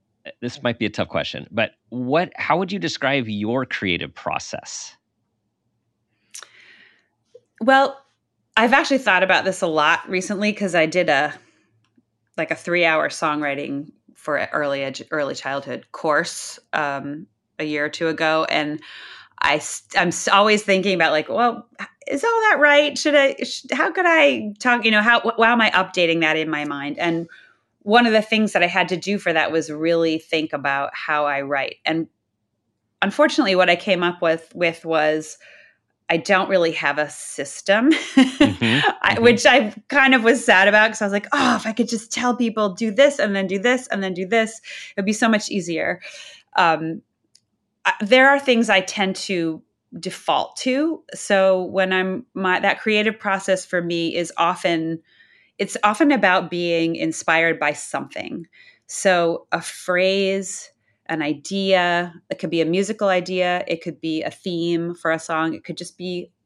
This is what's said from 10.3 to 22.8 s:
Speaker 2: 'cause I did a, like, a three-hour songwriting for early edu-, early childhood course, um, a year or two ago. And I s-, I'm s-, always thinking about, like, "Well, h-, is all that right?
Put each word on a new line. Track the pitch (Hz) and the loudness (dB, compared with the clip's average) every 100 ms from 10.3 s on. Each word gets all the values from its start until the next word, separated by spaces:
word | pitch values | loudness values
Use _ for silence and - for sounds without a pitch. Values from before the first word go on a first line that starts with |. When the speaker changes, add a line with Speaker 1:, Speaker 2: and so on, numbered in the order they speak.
| 196 208 | -2 -2
Speaker 2:
'cause | 208 196 165 | -2 0 0
I | 160 | 2
did | 180 165 | 0 2
a, | 139 147 - _ _ _ _ _ _ _ _ _ - | 2 0 -6 _ _ _ _ _ _ _ _ _ -6
like, | 160 | -6
a | 156 | -6
three-hour | - 175 165 156 151 | -2 0 2 2 -2
songwriting | - 160 151 147 139 143 139 147 - _ _ | -2 -4 -2 -4 -6 -6 -8 -10 -18 _ _
for | - 143 - | -6 -4 -4
early | 156 147 139 | -4 -2 -4
edu-, | 135 131 156 | -6 -10 -8
early | 156 139 135 | -6 -4 -6
childhood | 135 139 139 123 - | -8 -8 -8 -12 -12
course, | - 160 151 170 - - - _ | -6 0 0 -2 -8 -14 -16 _
um, | 160 147 139 143 151 196 _ _ - | -4 -2 -4 -8 -12 -14 _ _ -10
a | |
year | 156 147 151 | -6 -4 -4
or | |
two | - 165 | -4 -4
ago. | 160 160 156 - | 0 0 0 0
And | 151 151 151 - - - - - - | 0 -2 -6 -12 -20 -20 -20 -16 -2
I | - 151 | 0 0
s-, | - - - - | -2 -12 -4 0
I'm | 175 | 0
s-, | - - | 0 2
always | 196 214 208 | 4 4 4
thinking | 202 190 202 180 | 2 0 2 2
about, | 160 | 2
like, | 156 151 | 2 0
"Well, | 214 240 - - - | 0 0 -2 -12 -18
h-, | - _ - | -18 _ -8
is | - | -4
all | 453 466 427 | 0 2 2
that | 294 | 4
right? | 294 285 | 6 6